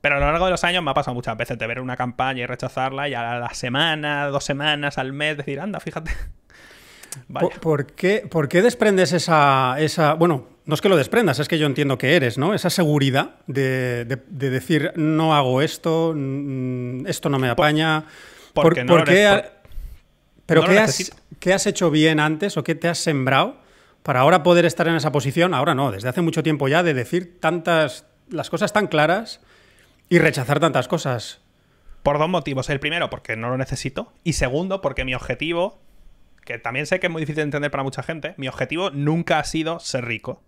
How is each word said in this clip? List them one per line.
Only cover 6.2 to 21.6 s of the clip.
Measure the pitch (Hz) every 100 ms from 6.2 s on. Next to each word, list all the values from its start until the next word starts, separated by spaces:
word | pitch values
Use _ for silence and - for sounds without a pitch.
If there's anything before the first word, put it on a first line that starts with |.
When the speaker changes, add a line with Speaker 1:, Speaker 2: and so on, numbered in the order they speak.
| - - _ - - - - - - - -
Speaker 1:
Vaya. | 135 175
Speaker 2:
¿Por, | -
por | 165 151 139
qué, | - 185 208 -
por | 165 143
qué | 175
desprendes | 226 240 214 196 170
esa, | 175 - 160 143 135 131 131
esa, | 156 - 151
bueno, | 160 175 143 - _
no | -
es | 151
que | 202
lo | 185
desprendas, | 131 220 214 123
es | 151
que | 165
yo | 151
entiendo | 135 143 123
que | 131 170
eres, | 131 113
¿no? | 147
Esa | 208 185
seguridad | - 165 147 139 131 - - -
de, | 135 135 131 127 120 117
de, | 131 -
de | 156 139
decir, | 127 - 160 143 -
"No | 156 156 160
hago | 151 131 127
esto, | 151 - 170 160 165 156
mm, | 135 135 143 131 127 127 123 127 143
esto | - 160
no | 139
me | 131
Speaker 1:
Por-, | 117 151
Speaker 2:
apaña". | 151 160 156 156 - - - -
Speaker 1:
porque | - 156 165
Speaker 2:
¿Por, | 123
Speaker 1:
no |
Speaker 2:
por | 170
Speaker 1:
lo | 160
Speaker 2:
qué |
Speaker 1:
ne-, | 185 208
Speaker 2:
ha-, | 202
Speaker 1:
por-, | - - - - - - _ _ _ _ -
Speaker 2:
pero | 160
Speaker 1:
no | 165
lo |
Speaker 2:
qué | 190
has, | 220
Speaker 1:
necesito. | 135 185 - _ -
Speaker 2:
qué | -
has | 190